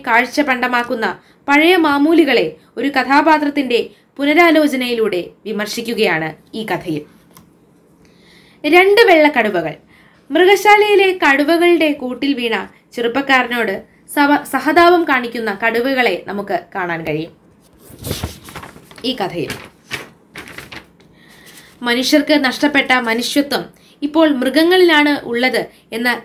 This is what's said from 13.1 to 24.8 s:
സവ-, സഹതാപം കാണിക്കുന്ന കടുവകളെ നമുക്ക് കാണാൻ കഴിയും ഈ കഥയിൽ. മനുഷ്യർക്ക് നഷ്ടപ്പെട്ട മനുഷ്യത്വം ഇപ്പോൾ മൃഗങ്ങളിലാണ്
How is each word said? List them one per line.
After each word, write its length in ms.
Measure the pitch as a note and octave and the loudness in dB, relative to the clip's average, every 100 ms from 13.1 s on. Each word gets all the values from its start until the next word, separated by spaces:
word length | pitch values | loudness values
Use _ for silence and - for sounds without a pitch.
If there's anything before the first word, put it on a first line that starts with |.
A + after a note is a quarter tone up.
| B3+ C#4 C4 A#3 A#3+ G#3+ G#3 - _ - D4 | -2 0 0 0 -2 -4 -6 -10 _ -8 0
സവ-, 280 | C#4+ D4 | 2 0
സഹതാപം 600 | - C4 C#4 D#4+ E4+ F4 | -2 -4 0 4 6 4
കാണിക്കുന്ന 540 | D#4+ C4 A#3 A#3+ A3 G3 A3+ | 2 -2 -4 -6 -6 -4 -2
കടുവകളെ 580 | A3+ B3+ C4 A#3 F3 - | -2 0 0 0 -2 -6
നമുക്ക് 320 | G3+ G3 F#3 - G3 | -8 -6 -6 -6 -8
കാണാൻ 320 | F3 E3 D#3+ | -6 -6 -6
കഴിയും 240 | D#3 E3 - _ _ _ _ - - - - - - - - - - - - B3 | -6 -8 -14 _ _ _ _ -20 -14 -10 -10 -10 -14 -20 -20 -20 -20 -20 -10 -8
ഈ 100 | B3+ | -6
കഥയിൽ. 360 | F3+ E3+ B2 - - _ - - - _ _ - - - - - - _ _ _ _ - - - - - | -6 -6 -8 -10 -16 _ -16 -16 -16 _ _ -20 -20 -20 -20 -20 -20 _ _ _ _ -20 -20 -20 -20 -10
മനുഷ്യർക്ക് 640 | A#3+ A#3+ C4 D4+ D4 D4 C4 | -4 -2 2 2 2 0 0
നഷ്ടപ്പെട്ട 460 | A#3+ D4 C#4 C4 | -2 0 0 0
മനുഷ്യത്വം 760 | B3+ A#3 A3+ B3 C#4+ C#4+ A3+ E3+ _ _ _ | 0 0 -4 -2 -2 -2 -4 -6 _ _ _
ഇപ്പോൾ 280 | C#4+ D4+ D#4+ | -4 2 2
മൃഗങ്ങളിലാണ് 960 | B3+ B3+ C4+ E4 F#4 | 2 -2 2 2 4